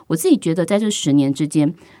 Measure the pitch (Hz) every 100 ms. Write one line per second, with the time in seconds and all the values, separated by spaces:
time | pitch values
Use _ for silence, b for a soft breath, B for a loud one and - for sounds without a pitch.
0 | B 160 370 233 165 165 165 208 214 -
1 | 151 143 139 135 147 156 143 - B B